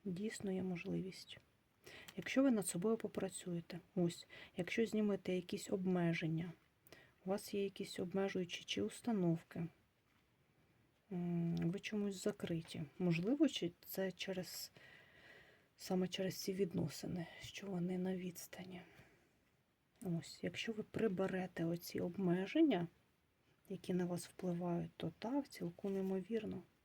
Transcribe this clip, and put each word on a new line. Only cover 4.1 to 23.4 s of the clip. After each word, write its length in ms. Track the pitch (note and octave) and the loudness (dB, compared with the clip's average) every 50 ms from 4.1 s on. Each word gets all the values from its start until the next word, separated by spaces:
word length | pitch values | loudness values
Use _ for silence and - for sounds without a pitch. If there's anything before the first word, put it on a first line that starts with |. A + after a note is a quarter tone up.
| E3+ - - _ - - - - _ | 2 -2 -14 _ -18 -18 -18 -12 _
якщо 280 | - F3 - - - A3+ | -6 -4 -2 2 2 2
знімете 500 | G#3 - G#3+ G#3+ G#3 G3 F#3+ - - F#3 | 2 4 2 4 4 2 2 0 0 0
якісь 340 | F#3 F3 - - G3 - - | 0 0 -2 -4 -4 -2 -2
обмеження, 840 | G#3+ F#3+ F#3 F#3 F#3 F3+ F3 E3 E3 E3 F3 D#3+ D#3+ D#3+ E3+ F3+ E3 - _ _ _ _ _ - - - - - _ _ - | -2 2 4 4 4 6 6 4 4 4 2 0 0 0 -2 -4 -8 -14 _ _ _ _ _ -20 -20 -20 -20 -20 _ _ -2
у 40 | F#3 | -2
вас 240 | G3 G#3 - - - | -2 -2 -2 -2 -2
є 100 | G3+ G3 | 0 0
якісь 360 | G3 G3+ - G3+ - - - | 0 -2 -6 -8 -6 -4 -4
обмежуючі 640 | F#3+ F3 - F#3+ G3 G3 - F#3+ F3+ E3+ - - - | -4 -2 0 0 0 2 0 -2 -2 -2 -4 -10 -6
чи 180 | - - G3+ | -4 -2 0
установки, 840 | G3+ G#3+ - - - A#3+ A3+ G3+ F3+ E3+ E3 E3 - _ - - E3+ E3 - _ _ _ _ _ _ _ _ _ _ _ _ _ _ _ _ _ _ _ _ _ _ _ _ _ _ _ | 0 -2 -2 -4 -2 0 2 4 6 6 4 4 0 _ -6 -6 -6 -6 -8 _ _ _ _ _ _ _ _ _ _ _ _ _ _ _ _ _ _ _ _ _ _ _ _ _ _ _
м, 440 | G3 F3 F3 F3 E3+ E3+ E3+ E3+ E3+ | -4 -2 0 0 0 2 2 2 2
ви 240 | E3+ E3+ E3+ F3 G3+ | 2 0 0 0 -2
чомусь 440 | - - A3 G#3 G3+ G3+ G3 F#3 - | -4 -2 -2 0 0 0 -2 -2 -2
закриті. 600 | G#3 G#3 - - F3+ F3 E3 D#3+ - - F3 D#3+ - - - | -2 -2 -2 -4 -2 -2 -4 -4 -6 -8 -8 -8 -8 -4 2
Можливо, 480 | F#3 F3 E3 E3 F3 G#3 C4+ D4 D#4+ | 4 4 4 4 4 2 4 6 6
чи 240 | C4 - - F3+ E3+ - _ | 4 4 0 -2 -4 -4 _
це 320 | - - - - F#3+ F#3 | -14 -8 -2 -2 -2 -2
через, 600 | F3+ - - - F#3 F#3 F3 - - - - - _ - - - - - - - - - - - - - - - - _ _ _ _ | -2 -4 -6 -4 -4 -4 -4 -6 -8 -10 -10 -12 _ -20 -20 -20 -20 -20 -20 -20 -20 -20 -20 -20 -20 -20 -20 -20 -20 _ _ _ _
саме 300 | _ - - F#3+ F#3 F#3 | _ -4 0 2 2 2
через 280 | F3+ - - F#3+ F#3 E3 | 0 0 -2 -2 -2 -2
ці 180 | - - - F#3+ | -2 -4 -2 2
відносини, 720 | F#3 G3 E3 E3+ F3+ E3+ D#3+ - - - - E3+ F3+ E3+ - - - | 2 0 2 2 0 -2 -2 -4 -6 -6 -4 -4 -4 -4 -6 -8 -14
що 260 | - - - - - | -14 -12 -12 -10 -6
вони 300 | G3 G3 F3 F3 F3+ F#3 | -4 -2 0 0 0 0
на 180 | F3+ F3+ F#3 F#3 | 0 0 0 0
відстані. 680 | F3+ F3+ F3+ E3+ - - - - - F3+ F3+ F#3 F3+ F3 - - - - - - _ _ _ _ _ _ _ _ _ _ _ _ _ _ _ _ _ - | -2 -4 -6 -8 -8 -12 -12 -12 -12 -12 -12 -12 -14 -14 -16 -20 -20 -20 -20 -20 _ _ _ _ _ _ _ _ _ _ _ _ _ _ _ _ _ -4
Ось, 340 | F#3+ E3+ E3+ - - - - | -2 -2 -2 -2 -6 -10 -6
якщо 320 | - F3+ F3 - - - A3 | -6 -4 -4 -2 -4 -4 -4
ви 100 | G#3 - | -4 -6
приберете 840 | - - - A3+ A3 F#3 F3 F#3+ F#3+ F#3+ F#3 F#3 F3+ - - E3 | -6 0 2 2 2 2 2 0 0 0 -2 -2 -2 -2 0 0
оці 340 | E3 F3 E3+ - - - - | 0 0 -2 -4 -6 -4 -2
обмеження, 880 | F3+ F3+ F3 - G3 F3+ E3+ F3+ F#3+ G3 - D#4 E4 D4 A3+ F3 E3+ - _ _ _ _ _ _ _ _ _ _ | -2 -2 -2 2 4 4 4 4 2 2 6 6 6 8 6 4 2 -2 _ _ _ _ _ _ _ _ _ _